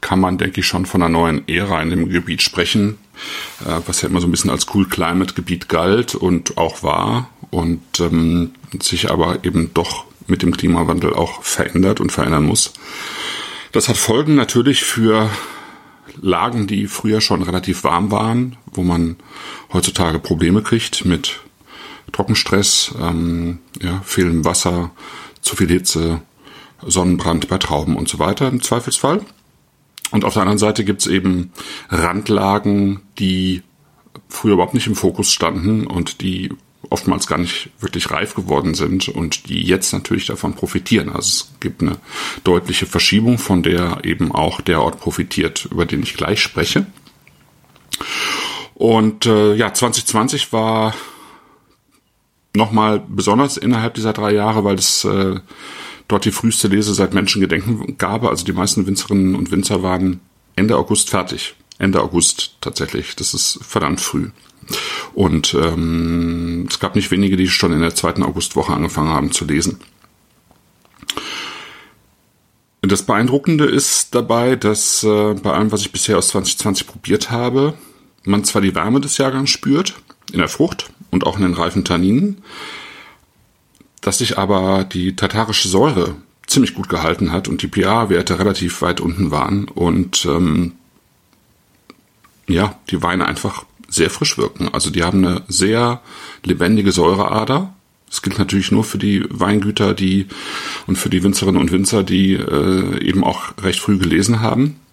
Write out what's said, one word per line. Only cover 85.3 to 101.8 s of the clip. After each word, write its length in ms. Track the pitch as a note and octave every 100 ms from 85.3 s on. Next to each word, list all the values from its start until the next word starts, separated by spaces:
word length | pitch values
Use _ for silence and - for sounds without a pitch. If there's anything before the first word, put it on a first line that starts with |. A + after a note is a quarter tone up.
| G#2+ A2 G#2 G2
Säure 460 | F#2 C#3 A2+ E2 D2 - _ -
ziemlich 260 | - B2
gut 160 | - F#2
gehalten 440 | E2+ D#2+ E2 F2
hat 160 | E2 -
und 120 | -
die 60 | -
P-A-Werte 720 | - F#2 A2 A2 F2 F2 F2
relativ 420 | G2 G2 F2 -
weit 220 | F2 F2+
unten 280 | F2 E2+ F2
waren 360 | D2+ - G2+ G#2
und, 580 | - F2 E2+ F2+ -
ähm, 480 | - D2+ F2 D#2+ F2 - _ _ _ _ _ _ _ _ _ _ _ - _ _ _ _ -
ja, 300 | E2+ G2+ - -
die 120 | F2+
Weine 240 | E2+ F#2 -
einfach 400 | G2 - - - _ -
sehr 200 | - E2
frisch 300 | - D3+ -
wirken. 320 | - - E2+
Also 160 | - -
die 140 | D#2
haben 160 | E2+ F#2+
eine 240 | F2+ F2 -
sehr 520 | F2 F#2+ A2+ A#2+ A#2+ - - - -
lebendige 480 | - A#2+ F2 A2 G2
Säureader. 800 | F2 E2 F#2+ G2+ G#2+ A2 C3+ F#3+ - _ _ _
Das 140 | -
gilt 160 | - G2
natürlich 340 | G2 G2 F#2
nur 120 | G#2+
für 140 | A2 G2+
die 280 | G2+ E3+ -
Weingüter, 640 | - F#2 G#2 G2 G#2 G2+
die 360 | G2 F#2+ F#2+ F#2+ - - - - - -
und 100 | F#2+
für 140 | -
die 120 | F#2
Winzerinnen 380 | F#2+ G2 F#2+ F#2+
und 120 | -
Winzer, 320 | F#2